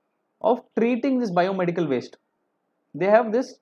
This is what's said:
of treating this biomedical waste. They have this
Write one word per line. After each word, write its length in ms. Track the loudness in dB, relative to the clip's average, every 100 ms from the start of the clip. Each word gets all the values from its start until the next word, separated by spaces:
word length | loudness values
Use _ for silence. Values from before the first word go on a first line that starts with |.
| _ _ _ _
of 180 | 0 0 -2 -2
treating 420 | 0 0 0 -2
this 120 | -2
biomedical 560 | 0 0 0 -2 -2 -2
waste. 300 | -2 -4 -18 _ _ _ _ _ _ _
They 120 | -4 2
have 260 | 4 4
this 240 | -2 -4 -12